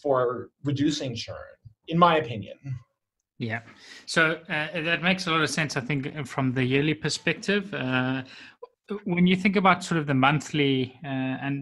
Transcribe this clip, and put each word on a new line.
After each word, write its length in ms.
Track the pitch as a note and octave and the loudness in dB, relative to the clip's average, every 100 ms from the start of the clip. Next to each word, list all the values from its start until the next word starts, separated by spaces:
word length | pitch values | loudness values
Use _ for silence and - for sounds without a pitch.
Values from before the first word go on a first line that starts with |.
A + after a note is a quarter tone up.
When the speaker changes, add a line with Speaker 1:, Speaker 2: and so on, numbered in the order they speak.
Speaker 1:
for 480 | D3 C3 B2 A#2+ G#2+ _ C#3 | 0 2 2 -2 -10 _ -6
reducing 440 | C#3 D3 D3+ C#3 A2 | 0 0 0 -4 -8
churn, 280 | - E2 G1+ - - _ - | -10 -12 -16 -20 -20 _ -4
in 40 | E3 F3 | 4 6
my 80 | D#3+ | 6
opinion. 340 | D#3 A2+ - - C#3 C3 - _ _ _ _ _ | 0 -6 -10 -14 -12 -12 -14 _ _ _ _ _
Speaker 2:
Yeah. 240 | A#2+ A2+ - - - - - | -6 -6 -8 -20 -20 -20 -4
So, 80 | - D#3+ D#3+ - | 2 2 2 -4
uh, 140 | D#3+ D#3 F3 D#3+ | -4 -4 -4 -2
that 120 | E3+ E3+ | 0 2
makes 180 | F#3 F3 | 0 2
a 40 | |
lot 120 | D#3+ | 2
of 80 | D3+ D3+ | 2 0
sense, 140 | D3+ - | -2 -2
I 20 | A#3+ | -2
think, 120 | D3 C3+ D#3 C3+ | -4 -4 -8 -8
from 260 | - C3 | -2 0
the 120 | B2+ B2+ | 2 2
yearly 220 | C3+ D3 D3+ D#3 | 2 2 0 -2
perspective. 680 | - - D#3+ - G3+ F#3+ | -4 -4 -4 -2 -2 -2
Uh, 520 | C#3+ C3 B2+ B2+ C3 B2+ - - - - _ _ G3+ | -6 -2 0 0 -4 -8 -18 -20 -20 -20 _ _ -10
when 220 | - F3 F3+ | -4 2 4
you 100 | F#3 | 4
think 200 | G#3+ G3 | 2 4
about 280 | F#3+ F3+ | 4 4
sort 140 | - E3+ | 2 -2
of 60 | D3 | 0
the 80 | C3+ C3+ | 4 4
monthly, 720 | D3+ - D3+ C#3 C3 B2+ - | 2 -2 0 2 2 -2 -6
uh, 400 | C#3+ C3+ C3 C3 | -10 -6 -6 -6
and 100 | C#3 C#3 | -6 -6